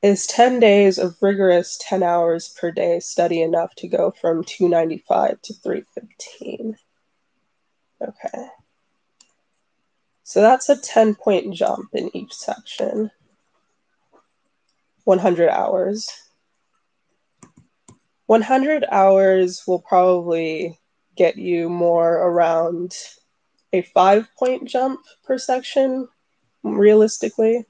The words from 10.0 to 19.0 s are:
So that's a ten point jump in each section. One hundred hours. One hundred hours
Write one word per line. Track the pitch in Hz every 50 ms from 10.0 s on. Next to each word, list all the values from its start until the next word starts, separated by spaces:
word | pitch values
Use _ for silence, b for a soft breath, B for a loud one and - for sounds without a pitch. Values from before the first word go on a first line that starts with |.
| _ _ _ _ _
So | - - -
that's | 208 220 254 254 - -
a | 285 -
ten | - - - - 220 220 208
point | _ - - 202 180 - 208 190
jump | 165 - - - - - - -
in | - - - -
each | - - - -
section. | - - - - - - - - - - - - 208 220 214 _ _ _ _ _ _ _ _ _ _ _ _ _ _ _ _ _ _ _ _ _ _ _ _ _ _ _ _ _ _ _ _ _ _ _ _ _ _ _
One | - 190 185
hundred | 180 196 180 170 170 165
hours. | - - - - - - 180 190 208 220 220 - - - _ _ _ _ _ _ _ _ _ _ _ _ _ _ _ _ _ _ _ _ _ _ _ _ - _ _ _ _ _ _ _ _ _ - _ _ _ _ _ _
One | _ 220 226
hundred | 214 - 262 262 262 285 311 302 - -
hours | - 196